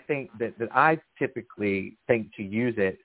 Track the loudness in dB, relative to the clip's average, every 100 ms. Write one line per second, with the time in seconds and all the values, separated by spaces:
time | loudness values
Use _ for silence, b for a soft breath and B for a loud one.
0 | -2 -6 -6 -6 -6 -4 -2 4 4 2
1 | -4 _ -4 -4 -12 -4 0 0 -4 -8
2 | 0 0 0 -10 -4 -2 0 0 0 -2